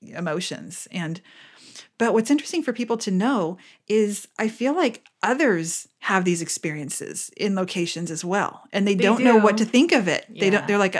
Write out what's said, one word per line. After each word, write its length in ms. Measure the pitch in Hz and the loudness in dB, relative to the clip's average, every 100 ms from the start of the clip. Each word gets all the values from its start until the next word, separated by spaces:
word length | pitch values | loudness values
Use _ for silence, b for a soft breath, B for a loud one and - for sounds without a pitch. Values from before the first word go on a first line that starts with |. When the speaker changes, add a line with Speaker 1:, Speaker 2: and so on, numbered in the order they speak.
Speaker 1:
emotions. 840 | - 160 175 156 180 - - 175 - | -16 -10 -6 -6 -6 -10 -14 -16 -12
And, 300 | 185 160 165 B B B B B B B - | -8 -8 -10 B B B B B B B -2
but 140 | 233 | 2
what's 180 | 226 220 | 2 2
interesting 320 | 294 - 349 | 0 0 -4
for 100 | 277 | -4
people 240 | 233 233 226 | -4 -4 -4
to 120 | 220 | -2
know 460 | 185 233 247 165 185 b b - | 0 0 0 -2 -6 b b -2
is 400 | 214 208 202 - - | 0 0 -2 -8 -6
I 100 | 226 | -4
feel 260 | 226 254 | -2 -2
like 300 | 330 277 233 - _ | 0 0 -2 -18 _
others 640 | 202 262 294 175 165 - - _ | -2 2 2 2 -2 -6 -10 _
have 240 | - 190 | -2 0
these 180 | 180 170 | 2 0
experiences 880 | 165 - 165 151 147 - - - - - | -4 -6 -6 -8 -8 -10 -10 -10 -10 -4
in 180 | 208 | -2
locations 560 | 190 190 185 170 165 170 | -2 -4 -4 -4 -6 -8
as 140 | 156 | -6
well. 380 | 175 196 - - - | -2 -2 -2 -6 -8
And 140 | 202 202 | -2 0
they 80 | |
Speaker 2:
They 80 | 196 | 4
Speaker 1:
don't 200 | 196 233 | 4 6
know 140 | 254 226 | 6 8
what 180 | 214 214 | 6 4
Speaker 2:
do. 80 | |
Speaker 1:
to 60 | 220 | 2
think 220 | 247 339 | 4 4
of 140 | 294 180 | 4 2
it. 200 | 147 - | -2 -4
They 220 | - 196 | -2 2
don't, 100 | 202 | 2
Speaker 2:
Yeah. 60 | - | 2
Speaker 1:
they're 120 | 202 | 2
like, 180 | 190 190 | 2 0